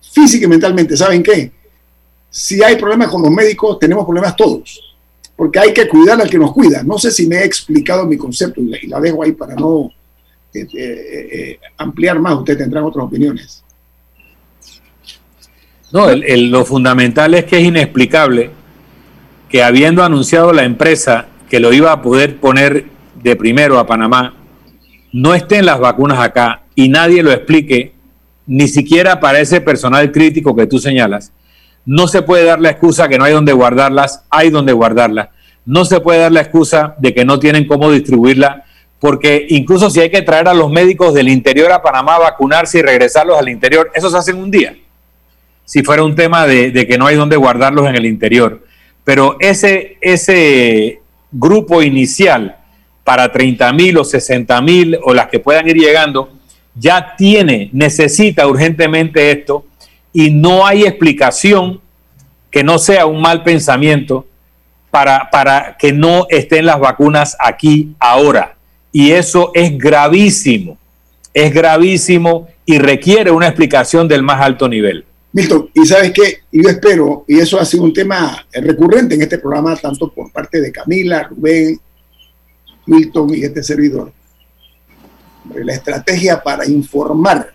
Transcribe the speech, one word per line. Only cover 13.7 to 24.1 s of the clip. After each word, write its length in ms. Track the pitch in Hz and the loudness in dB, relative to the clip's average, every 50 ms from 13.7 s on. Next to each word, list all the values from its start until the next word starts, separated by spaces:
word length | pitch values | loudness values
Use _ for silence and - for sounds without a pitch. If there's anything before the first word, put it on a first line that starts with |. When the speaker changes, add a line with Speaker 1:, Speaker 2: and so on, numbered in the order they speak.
| _ _ _ _ _ _ _ _ _ _ _ _ _ _ _ _ _ _ _ - - _ _ _ _ _ _ - - _ _ _ _ _ _ _ _ _ _ _ _ _ _ _ | _ _ _ _ _ _ _ _ _ _ _ _ _ _ _ _ _ _ _ -20 -20 _ _ _ _ _ _ -20 -20 _ _ _ _ _ _ _ _ _ _ _ _ _ _ _
Speaker 2:
No, 180 | 139 185 208 170 | -2 0 2 2
el, 140 | 123 135 - | 2 0 0
el, 260 | 147 135 120 120 120 | -2 0 0 0 2
lo 140 | 123 127 123 | 0 0 0
fundamental 680 | - 135 135 127 127 127 127 123 123 113 151 151 156 170 | 0 -2 -2 0 0 0 0 0 0 0 0 0 2 2
es 100 | 175 170 | 0 0
que 140 | - 185 | 0 0
es 80 | 175 170 | 2 2
inexplicable 840 | 175 170 160 143 - - 127 131 131 - 156 156 135 131 - 120 - - - _ _ _ _ _ _ _ _ _ _ _ - _ _ _ _ _ _ | 2 2 0 -2 -2 -2 -2 -2 0 2 0 0 2 0 -2 -4 -4 -10 -20 _ _ _ _ _ _ _ _ _ _ _ -20 _ _ _ _ _ _
que 120 | - 127 | 0 0
habiendo 420 | 120 120 123 127 143 156 165 175 180 | 2 2 2 2 2 2 2 2 2
anunciado 500 | 170 156 139 127 - - 165 165 175 170 | 0 0 -2 -2 0 2 2 2 4 2
la 100 | 151 131 | 2 0
empresa 640 | 123 120 110 151 160 160 156 - 135 120 117 - - _ _ - _ | -2 -2 -2 0 0 0 0 0 -2 -2 -2 -4 -10 _ _ -12 _
que 100 | - 120 | -2 0
lo 140 | 117 117 123 | 2 4 4
iba 180 | 139 151 160 | 4 4 2
a 100 | 156 143 | 2 0
poder 360 | 120 120 127 131 143 143 139 | -2 0 0 0 0 -2 -4
poner 480 | - - 135 127 135 139 143 139 151 - - - _ _ _ _ - | -2 -2 0 2 2 0 0 0 -2 -6 -8 -20 _ _ _ _ -6
de 140 | 117 123 120 | -2 -2 -2
primero 440 | - 107 113 117 139 147 143 135 123 | 0 0 -2 0 2 2 2 2 2
a 80 | 117 | 2
Panamá, 480 | - 117 110 110 113 | 0 -2 -2 0 0